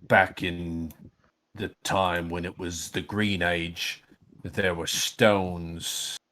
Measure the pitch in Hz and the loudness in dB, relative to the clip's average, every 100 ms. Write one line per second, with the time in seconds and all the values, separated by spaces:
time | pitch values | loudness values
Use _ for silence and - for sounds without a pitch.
0 | - 107 92 - 92 87 87 82 82 - | 4 6 6 2 -4 -4 -4 -6 -8 -12
1 | - _ _ _ _ - 98 - - 101 | -20 _ _ _ _ -10 -10 -8 -2 2
2 | 92 87 85 87 87 - 90 85 - - | 2 2 -2 -4 -6 -6 -6 -6 -6 -6
3 | 82 101 107 98 87 87 85 85 - - | -4 0 2 2 2 2 -2 -4 -6 -6
4 | _ _ _ - 98 - 95 85 82 - | _ _ _ -16 -12 0 0 2 -2 -2
5 | - - 117 101 92 90 85 85 - - | -2 4 6 6 2 -4 -6 -8 -8 -6
6 | - - _ | -6 -8 _